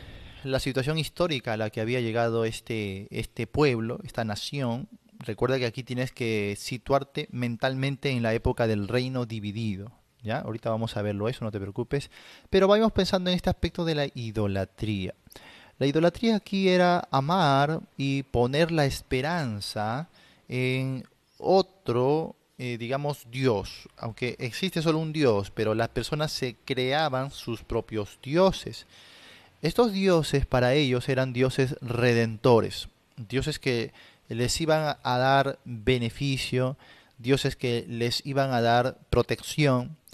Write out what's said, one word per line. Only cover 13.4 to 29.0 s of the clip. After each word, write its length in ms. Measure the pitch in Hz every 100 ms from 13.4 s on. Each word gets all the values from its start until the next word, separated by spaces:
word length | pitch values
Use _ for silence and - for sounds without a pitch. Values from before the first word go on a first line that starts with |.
| 180
aspecto 340 | 180 170 -
de 120 | 165 151
la 120 | 143
idolatría. 1000 | 120 113 107 101 98 95 - 107 101 92 - _ - - - - -
La 60 | 139
idolatría 520 | 151 170 - 233 214
aquí 320 | - 196 190
era 380 | 180 180 175 -
amar 720 | 135 139 190 151 135 143 160 - -
y 260 | 139 139
poner 480 | 135 120 123 143 165
la 160 | 165 139
esperanza 1200 | - - 131 143 175 131 104 - 107 107 123 165 _ - _ -
en 560 | 123 127 131 131 131 - _ _ -
otro, 960 | - 190 185 _ - 120 131 151 165 - _ -
eh, 200 | 123 120
digamos, 480 | 117 135 147 143 117
Dios. 580 | 123 131 101 - - - -
Aunque 420 | 117 - 123 -
existe 420 | 123 - 190 170
solo 160 | 160 160
un 160 | 160
Dios, 380 | 151 135 101 98
pero 240 | - 107 107
las 140 | 117
personas 420 | - 117 151 151
se 240 | - 127 110 -
creaban 640 | 127 127 147 156 127 135
sus 320 | - - 117
propios 560 | - 113 - 110 101 -
dioses. 640 | 131 160 190 - - 113 - -